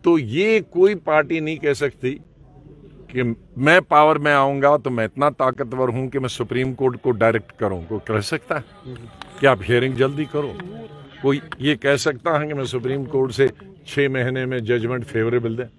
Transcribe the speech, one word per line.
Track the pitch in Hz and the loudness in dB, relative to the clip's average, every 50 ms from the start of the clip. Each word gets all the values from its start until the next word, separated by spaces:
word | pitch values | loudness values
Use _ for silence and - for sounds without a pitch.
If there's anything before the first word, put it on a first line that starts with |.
| - | 4
तो | 175 170 | 4 2
ये | 160 131 104 117 160 196 220 226 214 | 4 2 -2 -2 0 2 2 2 2
कोई | 170 - - 170 185 202 208 | 0 -2 2 4 4 4 4
पार्टी | 170 - 175 151 156 147 - 165 165 | 0 -2 2 2 2 2 2 -2 -4
नहीं | 156 156 160 | -2 -4 -6
कह | 151 151 147 139 | -2 0 -2 0
सकती | - 147 139 - _ - 127 143 - - _ _ _ - - - - - - - - - - - - - - 123 | 0 -2 -4 -4 _ -6 -6 -6 -6 -14 _ _ _ -20 -20 -20 -20 -20 -20 -20 -20 -20 -20 -20 -20 -20 -8 -4
कि | 127 127 117 117 - - _ - | -2 -2 -2 -4 -6 -12 _ -8
मैं | 123 131 147 170 185 | 0 2 4 4 4
पावर | - _ 160 151 151 156 156 | 4 _ 4 6 6 6 4
में | 147 147 151 143 | 2 2 2 4
आऊंगा | 139 135 139 139 139 135 143 147 | 4 4 2 0 2 4 4 4
तो | 143 - 143 | 2 0 -2
मैं | 123 117 110 | -2 -2 -4
इतना | 107 _ 127 143 147 | -4 _ 0 0 0
ताकतवर | 127 - 135 131 120 - 139 117 131 127 131 123 | 0 0 -2 -2 0 -2 -8 -6 -2 -2 -2 -2
हूं | 113 127 131 | -2 -4 -6
कि | 127 123 139 | -4 -4 -4
मैं | 127 | -4
सुप्रीम | 123 - - 120 104 117 123 131 131 127 | -4 -4 -6 -6 -4 -2 -2 -2 -4 -4
कोर्ट | - 135 131 123 110 | 0 -2 -2 -2 0
को | - 127 | -2 -2
डायरेक्ट | 120 101 113 113 110 113 - - | 2 4 4 4 4 2 -4 -6
करूं। | - - 117 101 95 87 85 | -8 -4 -4 -2 -2 -4 -6
कोई | 85 110 101 | -6 -8 -8
कह | - - 110 107 | -4 -2 -2 -2
सकता | 104 - 165 151 - - 165 | -2 -2 -6 -6 -6 -6 -6
है | 151 135 - - - - 131 123 113 120 113 - - - - - - | -6 -6 -10 -20 -20 -18 -16 -16 -16 -18 -20 -20 -20 -20 -20 -6 2
कि | 139 | 4
आप | 139 127 98 | 4 4 2
हियरिंग | 95 - 123 120 127 135 131 | 0 0 0 2 2 0 0
जल्दी | 120 131 135 143 147 151 | 0 0 0 0 -4 -8
करो? | 131 - 147 143 127 110 104 180 180 214 226 226 - - - - - - - | -4 -4 -6 -6 -6 -8 -12 -14 -14 -14 -16 -16 -18 -18 -20 -20 -20 -16 -2
कोई | - 135 139 147 - - - - | 0 0 0 0 -4 -12 -12 -4
ये | 131 147 151 | -2 -2 -2
कह | 113 - 139 143 | 0 2 0 0
सकता | 139 - 160 139 120 - 170 160 147 | 2 0 -2 -4 -2 -2 -2 -2 0
है | 151 | -2
कि | 151 151 | -4 -4
मैं | 139 131 | -6 -6
सुप्रीम | 117 127 127 123 127 135 139 135 | -4 -6 -4 -4 -4 -4 -4 -6
कोर्ट | - - 135 131 131 | -2 0 0 0 0
से | 117 131 139 127 - - - - - - - | 2 2 2 0 0 -4 -20 -20 -20 -20 -18
छः | - - 143 143 135 | -6 -2 0 0 0
महीने | 135 131 120 127 127 131 131 | 0 -2 -2 -2 -2 -4 -4
में | 127 131 127 | -4 -4 -4
judgment | 113 107 123 120 110 117 127 123 110 | 0 0 0 0 0 -2 -4 -6 -8
favorable | - - 113 113 117 120 123 117 117 113 | -4 -2 0 0 2 0 0 0 -2 -4
दे? | 120 123 113 _ | -4 -8 -10 _